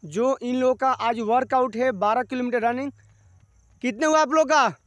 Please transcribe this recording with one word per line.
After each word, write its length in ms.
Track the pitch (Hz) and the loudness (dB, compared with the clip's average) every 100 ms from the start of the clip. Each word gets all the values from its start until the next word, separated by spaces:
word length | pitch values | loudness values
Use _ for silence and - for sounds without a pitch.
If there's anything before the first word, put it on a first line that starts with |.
| 165 | -8
जो 300 | 160 247 269 | -2 0 0
इन 140 | 247 254 | -2 0
लोगों 180 | 254 | 0
का 160 | 254 262 | 0 0
आज 300 | 247 226 233 | 0 -2 -2
वर्कआउट 560 | 214 240 254 254 254 220 | 0 0 2 0 0 0
है 140 | 254 | -2
बारह 280 | 208 208 233 | 0 0 0
किलोमीटर 400 | 254 254 247 240 | -2 -4 -2 0
रनिंग। 280 | 226 240 277 - _ _ _ _ _ _ _ _ | -2 -2 -6 -10 _ _ _ _ _ _ _ _
कितने 240 | 247 214 311 | -6 -2 2
हुआ 140 | 311 | 2
आप 100 | 302 | 2
लोग 160 | 311 294 | 2 2
का? 180 | 302 240 156 | 2 2 -2